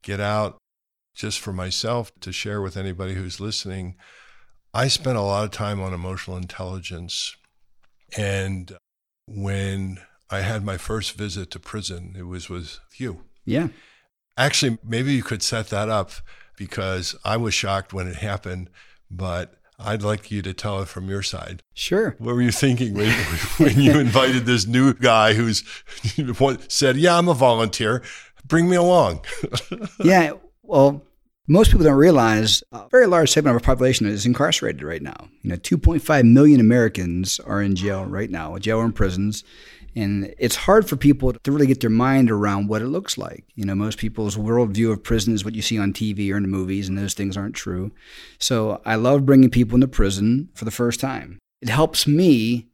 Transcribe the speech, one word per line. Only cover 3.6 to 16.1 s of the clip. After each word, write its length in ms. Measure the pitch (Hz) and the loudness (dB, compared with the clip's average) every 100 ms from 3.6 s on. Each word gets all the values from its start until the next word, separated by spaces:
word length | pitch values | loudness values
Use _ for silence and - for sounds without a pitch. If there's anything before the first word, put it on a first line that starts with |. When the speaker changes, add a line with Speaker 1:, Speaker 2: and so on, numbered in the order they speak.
| 98 95 90 92 _ _ - - _ _ _ | -10 -10 -12 -16 _ _ -20 -20 _ _ _
Speaker 1:
I 140 | 113 131 | -4 -2
spent 300 | - 139 120 | -2 -4 -4
a 40 | |
lot 220 | 98 98 107 | -2 -4 -6
of 60 | |
time 300 | - 104 101 | -6 -8 -6
on 120 | 95 | -8
emotional 440 | 90 92 95 - 92 | -8 -10 -10 -12 -12
intelligence. 960 | 90 - 92 95 87 85 87 - - - _ _ _ _ _ _ _ - | -12 -12 -12 -12 -12 -14 -12 -10 -10 -14 _ _ _ _ _ _ _ -8
And 600 | 101 98 95 95 87 90 _ _ _ _ _ | -4 -4 -6 -8 -12 -20 _ _ _ _ _
when 720 | 104 98 98 98 98 95 95 _ _ _ | -10 -6 -4 -4 -6 -8 -10 _ _ _
I 100 | 98 | -6
had 220 | 95 110 | -6 -6
my 140 | 101 95 | -8 -10
first 360 | - 110 98 - | -8 -8 -8 -10
visit 340 | 104 90 90 | -10 -10 -12
to 80 | - | -16
prison, 560 | - 107 95 87 87 92 | -14 -12 -10 -12 -14 -16
it 60 | |
was 260 | 87 90 - | -14 -14 -12
with 300 | 90 80 - _ _ | -12 -12 -18 _ _
you. 260 | 127 87 - _ - | -12 -12 -18 _ -4
Speaker 2:
Yeah. 240 | 139 165 - _ _ _ _ _ - | -4 -4 -8 _ _ _ _ _ -2
Speaker 1:
Actually, 400 | 139 - 131 113 | -2 0 -2 -4
maybe 300 | 110 117 135 | -6 -4 -2
you 100 | 135 | -2
could 200 | - 110 | -4 -6
set 240 | - 110 107 | -6 -6 -6
that 200 | 101 107 | -6 -2
up 220 | 107 95 | -4 -4